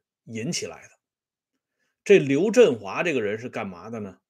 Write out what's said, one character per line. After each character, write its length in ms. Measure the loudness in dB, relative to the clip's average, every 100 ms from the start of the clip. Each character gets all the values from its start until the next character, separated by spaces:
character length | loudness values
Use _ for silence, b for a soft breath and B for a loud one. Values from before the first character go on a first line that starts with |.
| _ _
引 280 | -14 -8 -6
起 140 | -6 -10
来 220 | -14 -20
的。 100 | _ _ _ _ _ _ _ _ _ _ _
这 140 | 4 6
刘 320 | 6 0 2
振 300 | 6 4 4
华 240 | -4 -4
这 100 | -2
个 80 | -2
人 160 | -2 -6
是 120 | -8
干 200 | -10 -10
嘛 220 | -12 -12
的 80 | -12
呢？ 180 | -12 -16